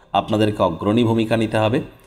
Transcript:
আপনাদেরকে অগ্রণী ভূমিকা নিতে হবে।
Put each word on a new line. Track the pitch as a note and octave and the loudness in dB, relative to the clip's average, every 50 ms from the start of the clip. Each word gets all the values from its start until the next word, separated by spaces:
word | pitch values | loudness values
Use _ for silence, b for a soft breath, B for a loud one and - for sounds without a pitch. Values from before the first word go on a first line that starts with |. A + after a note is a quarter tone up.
| B B - | B B -2
আপনাদেরকে | G2+ F#2+ - G#2+ G#2 G#2+ G#2+ G#2 - G2+ | -2 0 0 0 0 0 0 0 0 0
অগ্রণী | F2+ E2 E2 F#2+ G2+ G#2 A#2+ A#2+ | 0 0 -2 -2 0 2 2 2
ভূমিকা | A2+ A2+ A#2 A2+ A2+ A#2 | 2 2 0 0 0 0
নিতে | A2 A2 G#2 A2+ | -2 -2 -2 0
হবে। | A2 A2 G#2+ B2 - - - b b b | 0 0 0 0 -2 -4 -6 b b b